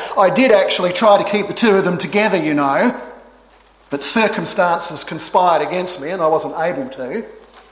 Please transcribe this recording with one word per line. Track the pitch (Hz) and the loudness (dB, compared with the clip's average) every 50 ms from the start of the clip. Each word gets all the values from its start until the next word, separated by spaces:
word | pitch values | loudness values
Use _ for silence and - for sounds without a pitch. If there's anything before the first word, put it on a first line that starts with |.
| - - - | -6 -4 0
I | - 196 180 | 2 2 4
did | 175 208 262 254 | 4 4 4 6
actually | 214 196 - - - - 180 180 180 | 6 4 4 2 0 0 0 -2 0
try | - 233 214 202 185 | 2 4 6 6 4
to | 165 | 4
keep | - 202 208 190 - | 0 -2 -2 -2 -4
the | - | -4
two | - 233 226 196 | 0 2 4 4
of | 190 160 | 4 2
them | 180 175 156 | 0 -2 -4
together, | - 156 185 202 214 214 190 180 | -4 -2 -2 0 0 2 0 0
you | 151 156 147 | 0 0 0
know. | 147 143 139 139 165 214 247 247 - - - - - - - _ _ _ _ _ _ _ _ _ _ _ - | 0 0 0 0 2 0 0 -2 -4 -10 -16 -18 -20 -20 -20 _ _ _ _ _ _ _ _ _ _ _ -10
But | 143 143 - | -6 -2 0
circumstances | - - 226 220 202 - 185 165 147 - 202 180 175 170 170 - - 156 143 - | 0 2 2 2 0 0 -2 -4 -4 0 0 0 0 0 -2 -2 -4 -4 -4 -4
conspired | - 175 156 - - - 196 180 175 165 151 147 | -6 -6 -6 -4 0 2 2 4 4 2 2 0
against | 143 170 180 180 180 - 143 | -2 -4 -4 -4 -4 -4 -6
me | 135 160 | -6 -8
and | 185 185 | -4 -2
I | 165 156 | 0 2
wasn't | 160 151 - 139 - 165 | 2 0 -2 -4 -6 -4
able | 160 175 160 143 131 123 | -4 -4 -4 -4 -8 -10
to." | - 135 127 123 160 233 - - - - - - - - - - | -10 -10 -10 -8 -8 -8 -10 -10 -16 -20 -20 -20 -20 -20 -20 -20